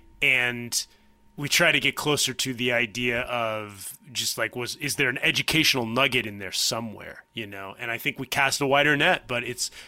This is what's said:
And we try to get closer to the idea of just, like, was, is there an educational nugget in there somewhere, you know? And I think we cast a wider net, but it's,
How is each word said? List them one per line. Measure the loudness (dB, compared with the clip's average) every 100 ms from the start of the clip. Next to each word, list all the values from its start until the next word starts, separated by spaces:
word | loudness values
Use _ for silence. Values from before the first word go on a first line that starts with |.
| -20 0
And | 2 4 2 -2 -4 -4 -6 _ _ _ _ -8
we | -2
try | 4 4
to | 4
get | 2 0
closer | 0 2 0
to | -2 -4
the | -2 0
idea | 2 0 -2 -2 -2
of | -2 -2 -2 -4 -8 -12 -14 -16 -12
just, | -6 -4 -2
like, | -2 -4
was, | -8 -4
is | -4 0
there | 0
an | 2
educational | 0 0 2 2 4 2 0
nugget | 2 2 2 -2
in | -6
there | -6
somewhere, | -2 -2 -2 -6 -10 -14 -16 -16 -12
you | -10
know? | -10 -12 -10
And | -6
I | -4
think | -4 -4
we | -4
cast | 0 2 2
a | 4
wider | 4 6 4
net, | 4 2 0
but | -4
it's, | -4 -6 -8 -8